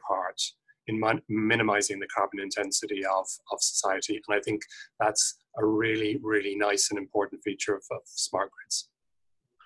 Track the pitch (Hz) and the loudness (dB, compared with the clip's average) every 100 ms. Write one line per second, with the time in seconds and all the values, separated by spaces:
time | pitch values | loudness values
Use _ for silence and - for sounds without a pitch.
0 | - 95 92 - - - _ _ - 110 | 0 -2 -2 -4 -6 -8 _ _ -4 0
1 | 110 113 - 110 110 117 110 104 101 98 | 2 0 0 0 4 4 4 4 2 -4
2 | 98 - 98 101 98 101 98 95 107 101 | -4 0 0 -2 -6 -4 -2 -2 -2 -2
3 | 95 95 92 - - 92 - - 101 95 | 0 0 -2 -8 -8 -2 -2 0 0 0
4 | - 104 - 104 107 104 - - - - | -2 -4 0 0 0 -4 -4 -18 -14 0
5 | 107 107 - - _ - 107 107 113 110 | 0 2 0 -2 _ 0 2 4 2 0
6 | 107 107 107 107 101 101 104 101 - 104 | 0 -2 0 0 0 0 2 2 2 0
7 | 95 104 98 - - 98 - 98 - 110 | -2 0 -2 -2 -6 -4 -2 -2 -2 -10
8 | - - - 92 98 - - - - _ | -8 -6 -2 0 -2 -6 -6 -6 -6 _
9 | _ _ _ _ _ _ | _ _ _ _ _ _